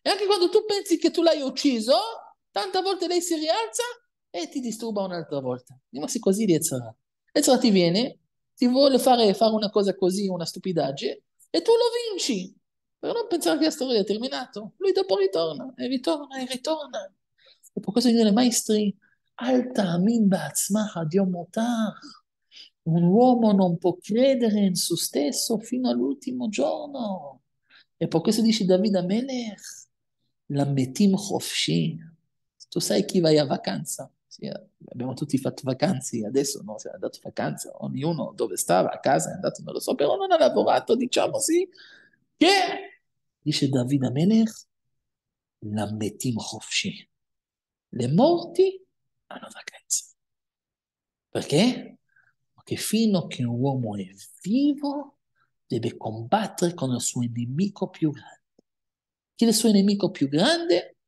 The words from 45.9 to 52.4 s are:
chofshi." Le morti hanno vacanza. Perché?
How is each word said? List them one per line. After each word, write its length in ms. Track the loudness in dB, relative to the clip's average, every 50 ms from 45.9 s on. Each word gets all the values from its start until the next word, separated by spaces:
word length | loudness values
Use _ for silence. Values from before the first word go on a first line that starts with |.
| -4 -4 -4 -6 -6 -4 -4 -4 -4
chofshi." 760 | -4 -6 -8 -12 -12 -10 -6 -4 -4 -4 -4 -8 -10 -18 _ _ _ _ _ _ _ _ _ _ _ _ _ _ _ _ _
Le 180 | -6 -4 -2
morti 800 | 2 4 6 6 6 4 2 -2 -4 2 2 2 2 2 -6 _ _ _ _ _ _ _ _ _
hanno 200 | _ -18 -18 -18 -18
vacanza. 540 | -20 -18 -20 -20 -20 -20 _ _ -6 -6 -6 -10 _ _ _ _ _ _ _ _ _ _ _ _ _ _ _ _ _ _ _ _ _ _ _ _
Perché? 680 | _ -8 -4 0 2 2 2 2 0 -2 -10 -16 -20 _ _ _ _ _ _ _ _ _